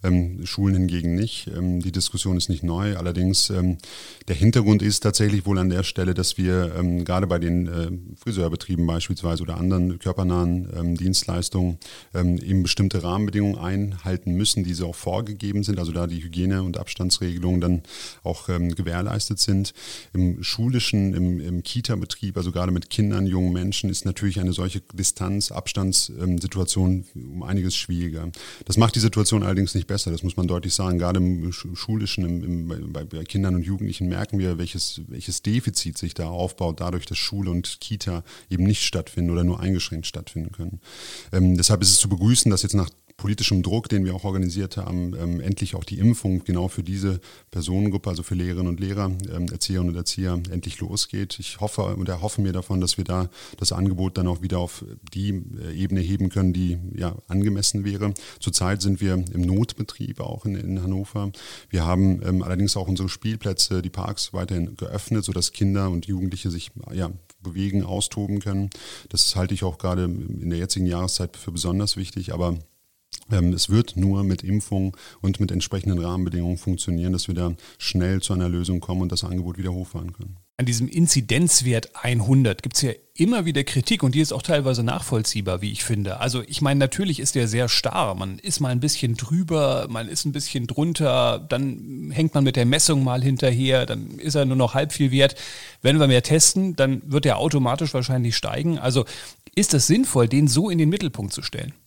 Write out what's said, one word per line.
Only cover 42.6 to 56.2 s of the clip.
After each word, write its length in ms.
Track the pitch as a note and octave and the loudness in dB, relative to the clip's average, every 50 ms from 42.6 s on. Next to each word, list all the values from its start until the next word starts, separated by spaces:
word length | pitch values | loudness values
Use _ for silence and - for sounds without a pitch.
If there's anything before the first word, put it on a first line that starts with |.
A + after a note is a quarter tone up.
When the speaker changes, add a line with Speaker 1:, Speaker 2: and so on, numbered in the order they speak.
| - | 0
Speaker 1:
jetzt 120 | G2 - | 2 2
nach 140 | G2+ F2+ D2+ _ _ _ _ - | 2 0 0 _ _ _ _ -16
politischem 460 | - - G2+ G#2 - F#2+ - G2+ F#2+ D#2+ | -6 -4 -4 -2 0 0 2 2 2 2
Druck, 240 | F2+ G2 A#2 - | 2 0 -2 0
den 160 | - - G2 F#2 | 0 0 0 2
wir 100 | F#2 F2+ | 0 -2
auch 120 | F2+ - | -4 -4
organisiert 500 | G2+ F#2+ F#2+ F#2 F2 E2+ G2+ G2 F#2+ - | -2 -2 0 0 0 -2 -4 -6 -4 -6
haben, 400 | G2+ F#2 F2+ F2+ F2+ F2 F2 - | -6 -6 -4 -4 -4 -4 -4 -4
ähm, 220 | - E2+ E2+ F2 E2+ | -4 -4 -2 -2 -2
endlich 360 | - F#2+ G2 - - - - | -2 -2 -2 -2 -4 -6 -6
auch 100 | F2 E2 | -8 -8
die 140 | - G2 - | -8 -2 4
Impfung 440 | G2 A#2 A#2 - - G2 F#2 F2+ - | 4 4 4 4 0 0 0 0 0
genau 240 | - F2+ F2 F2+ | -2 -2 0 -2
für 160 | F#2 - - E2+ | -2 -4 -6 -6
diese 380 | F2 F#2+ G2 G2 G2 F#2 F2 - - - - _ _ | -4 -4 -2 -2 -2 -2 -2 -6 -12 -20 -20 _ _
Personengruppe, 600 | - F2+ D#2 E2+ F2+ F#2+ G#2 G#2 F#2+ G2 - G2 | -8 -6 -4 -2 0 0 0 0 0 -2 -4 -4
also 140 | F2 D#2+ E2 | -6 -6 -6
für 120 | - G#2 | -4 -4
Lehrerinnen 320 | F2+ F2 F2+ F2 F2+ F2+ | -2 -2 -2 -2 -2 -2
und 140 | F2+ F2 E2+ | -2 -2 -4
Lehrer, 280 | G2 F#2+ G2+ G#2 G2+ F#2+ F#2 F#2 F#2+ - - | -4 -4 -4 -4 -2 -4 -4 -4 -6 -8 -6
ähm, 140 | E2+ F2 E2 | -6 -6 -6
Erzieherinnen 420 | D2+ E2 - - G2 F#2 F2 F2 | -4 -6 -4 -2 0 0 0 0
und 40 | E2 | -2
Erzieher, 380 | F2 E2+ - - - F#2+ F#2 F2 F2 F2 F#2 | -2 -4 -4 -4 -2 -2 -2 -2 -2 -4 -4
endlich 300 | F2+ F2 - F2+ - - | -6 -6 -6 -8 -8 -8
losgeht. 560 | F#2 E2 F2 G#2 - - - G2 G2 F#2+ - - | -8 -6 -4 -4 -4 -4 -4 -6 -6 -6 -8 -10
Ich 220 | G2+ - - - | -10 -12 -6 -6
hoffe 340 | G2+ G#2+ - - G2 F#2+ F#2 | -6 -4 -2 -2 -2 -2 -2
und 140 | F#2 F#2+ F#2+ | -4 -4 -4
erhoffe 320 | F#2 E2 F2+ G#2+ - - | -4 -4 -4 -4 -2 0
mir 100 | G2+ F#2+ | 0 0
davon, 300 | F2 F2+ F2+ - F#2+ F#2 | 0 -2 -2 -2 0 0
dass 160 | F2+ F2 - | 0 0 0
wir 80 | - F#2+ | -2 -2
da 240 | - F#2 F#2 F#2 F2+ - - - - - | -2 0 0 -2 -2 -6 -14 -20 -20 -10
das 160 | - F#2 - | -4 -2 -2
Angebot 460 | F#2 F2+ F#2+ G2 F#2+ F2+ F#2+ F#2 - | 0 2 0 0 2 0 -2 -2 0
dann 100 | F#2+ F2+ | 0 0
auch 140 | F2+ E2+ D#2 | 0 0 -2
wieder 180 | F2+ F2+ F2+ F2+ | -2 -2 -2 -2
auf 240 | F2 E2+ - - - - A1 - - - - | -2 -4 -8 -14 -14 -14 -16 -18 -18 -10 -6
die, 160 | F#2+ G2 G2+ | -4 -4 -2
äh, 440 | F#2+ F#2 - - - - C#2+ E2 D#2+ | -4 -4 -6 -10 -12 -10 -10 -8 -4
Ebene 280 | E2 F#2+ F2 G2 F#2+ | -4 -2 0 0 0
heben 260 | F2+ F2 G2 F#2+ | 0 0 0 0